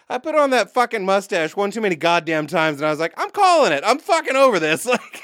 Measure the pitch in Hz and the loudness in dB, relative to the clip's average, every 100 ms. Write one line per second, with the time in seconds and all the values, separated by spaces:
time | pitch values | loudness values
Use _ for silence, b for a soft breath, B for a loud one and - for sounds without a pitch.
0 | b 247 320 311 285 254 196 254 240 226 | b -8 -2 0 2 0 0 0 -2 -2
1 | 190 196 190 185 156 - 202 214 214 160 | 0 -2 0 -4 -2 -2 -4 -2 -4 0
2 | 165 170 160 156 151 170 160 143 156 151 | 0 0 0 -4 -2 0 0 0 -4 -2
3 | 170 - 392 - 370 339 226 143 185 277 | -4 -6 -8 0 4 4 4 2 0 -2
4 | - 330 311 269 269 196 156 156 233 247 | 0 -2 0 2 4 2 0 -2 -2 -4
5 | - - | -4 -18